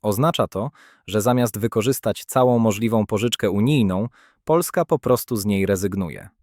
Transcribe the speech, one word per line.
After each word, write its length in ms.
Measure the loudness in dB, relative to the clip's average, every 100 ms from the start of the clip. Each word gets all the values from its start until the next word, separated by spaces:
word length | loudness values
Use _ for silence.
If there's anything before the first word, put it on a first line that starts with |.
Oznacza 460 | -2 0 0 0 -4
to, 240 | -4 -8 _ -20 _ -4
że 140 | -2
zamiast 380 | 2 2 0 -2
wykorzystać 680 | -2 0 0 -2 -2 -6 -2
całą 340 | 2 2 4
możliwą 460 | 2 0 0 0 0
pożyczkę 440 | -2 -2 -2 -2
unijną, 580 | 2 2 2 2 0 -4 _ _ _
Polska 420 | 0 0 0 -2 0
po 140 | -2
prostu 360 | 2 0 0 -4
z 100 | 0
niej 200 | 0 2
rezygnuje. 640 | 0 0 -4 -6 -8 -18 _